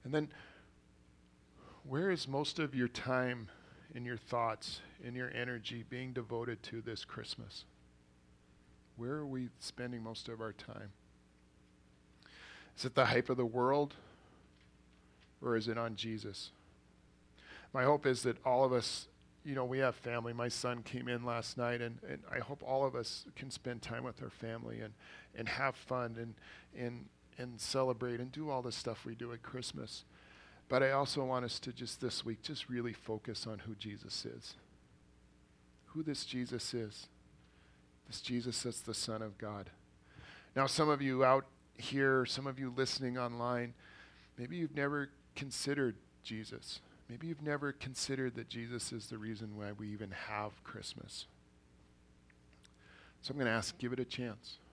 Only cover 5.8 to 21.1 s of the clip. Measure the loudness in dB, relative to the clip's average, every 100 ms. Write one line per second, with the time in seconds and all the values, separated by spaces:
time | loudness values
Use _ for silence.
5.8 | -8 -6 -4 -4 -2 -2 -2 -4 -6 -8
6.8 | -6 -8 -8 -10 -8 -8 -10 -12 -16 -20
7.8 | -20 -20 -20 -20 -20 -20 -20 -20 -20 -20
8.8 | -20 -8 -4 -2 -2 -4 -4 -8 -12 -6
9.8 | -6 -4 -6 -8 -8 -6 -6 -6 -10 -10
10.8 | -10 -14 -20 -20 -20 -20 -20 -20 -20 -20
11.8 | -20 -20 -20 -20 -20 -20 -18 -18 -18 -4
12.8 | 0 6 8 8 6 2 2 4 6 6
13.8 | 4 -2 -18 -20 -20 -20 -20 -20 -20 -20
14.8 | -20 -20 -20 -20 -20 -6 0 2 2 -2
15.8 | -2 -4 -4 -4 -6 -8 -10 -14 -20 -20
16.8 | -20 -20 -20 -20 -20 -20 -18 -18 -6 4
17.8 | 6 8 6 4 4 2 4 6 6 6
18.8 | 2 -4 -8 -18 -20 -14 -6 -2 0 4
19.8 | 4 2 -2 -2 -2 -2 -2 0 -2 -2
20.8 | -4 -4 -2